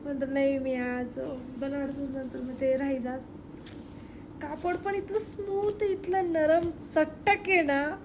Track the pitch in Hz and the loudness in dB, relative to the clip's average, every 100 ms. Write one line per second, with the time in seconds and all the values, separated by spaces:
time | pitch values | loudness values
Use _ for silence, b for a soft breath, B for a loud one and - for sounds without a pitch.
0 | 294 277 262 277 277 269 262 254 247 247 | -4 -2 0 4 4 4 0 0 0 -2
1 | 247 262 262 262 247 233 269 285 277 277 | -4 -4 -6 -6 -8 -6 -4 -2 -2 -4
2 | 277 262 254 - 247 254 269 262 277 262 | -4 -4 -6 -6 -8 0 2 2 2 0
3 | 240 254 - - - - - - B B | -2 -6 -8 -14 -14 -14 -14 -14 B B
4 | B B B - 294 302 349 349 392 392 | B B B -10 -8 -2 0 0 0 -2
5 | - 403 427 - 403 392 415 415 415 370 | 0 -2 -2 -6 -2 2 2 2 0 0
6 | 349 381 359 330 311 330 339 320 - 320 | 2 2 4 4 6 6 4 -4 -2 2
7 | 311 - - 403 403 370 294 277 294 381 | 2 2 2 2 6 4 6 4 2 -4